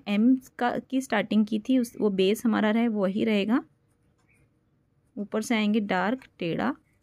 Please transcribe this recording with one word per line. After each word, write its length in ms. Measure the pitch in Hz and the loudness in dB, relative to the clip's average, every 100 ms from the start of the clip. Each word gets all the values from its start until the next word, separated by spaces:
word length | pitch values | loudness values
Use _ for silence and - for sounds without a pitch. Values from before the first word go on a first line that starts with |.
| - | -2
एम 260 | 208 233 262 - - | 2 4 2 -2 -4
का, 120 | 247 - | -4 -4
की 200 | - 262 | -4 -6
स्टार्टिंग 460 | 262 214 - 208 214 | -2 -2 0 0 0
की 120 | 214 | -2
थी, 200 | 233 262 | 0 0
उस, 140 | 233 - | 0 -2
वो 100 | 208 | -2
बेस 340 | 190 190 220 | 2 2 2
हमारा 260 | 233 214 214 | 0 2 2
रहे, 180 | 226 233 | 2 0
वही 360 | 208 190 202 | 0 -2 0
रहेगा। 380 | 226 208 196 262 - _ _ _ _ _ _ _ _ _ _ _ _ _ _ - | 0 0 2 0 -2 _ _ _ _ _ _ _ _ _ _ _ _ _ _ -12
ऊपर 260 | 202 220 | -6 -4
से 120 | 220 220 | -2 0
आएंगे 240 | 208 220 | 2 0
डार्क, 440 | 202 185 190 262 - - | 0 0 0 -4 -8 -8
टेढ़ा, 340 | 170 156 226 - _ _ | -6 -2 -4 -6 _ _